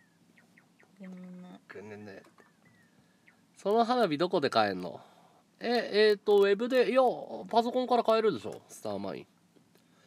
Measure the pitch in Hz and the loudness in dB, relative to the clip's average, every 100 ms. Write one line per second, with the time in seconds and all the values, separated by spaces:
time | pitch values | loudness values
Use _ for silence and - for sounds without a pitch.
0 | _ _ _ _ _ _ _ _ _ - | _ _ _ _ _ _ _ _ _ -20
1 | 185 185 180 180 180 190 - 202 107 104 | -18 -16 -18 -18 -20 -20 -20 -18 -16 -16
2 | 104 98 - _ _ _ _ _ _ _ | -16 -18 -20 _ _ _ _ _ _ _
3 | _ _ _ _ _ _ 196 220 226 254 | _ _ _ _ _ _ 0 2 2 2
4 | 208 147 180 185 135 113 104 92 87 - | 2 0 0 0 2 2 2 0 -8 -12
5 | - _ _ _ _ - 226 240 - 202 | -20 _ _ _ _ -10 -4 -2 0 2
6 | 214 202 - 208 196 202 240 254 202 254 | 2 2 4 4 4 2 0 2 2 4
7 | 254 156 - 226 190 220 233 254 247 240 | 2 0 -8 -12 -2 0 0 0 0 0
8 | 220 226 220 127 101 65 - - 107 101 | 2 2 2 0 -6 -12 -16 -12 -8 -8
9 | 98 69 - _ _ _ _ _ _ _ | -8 -10 -14 _ _ _ _ _ _ _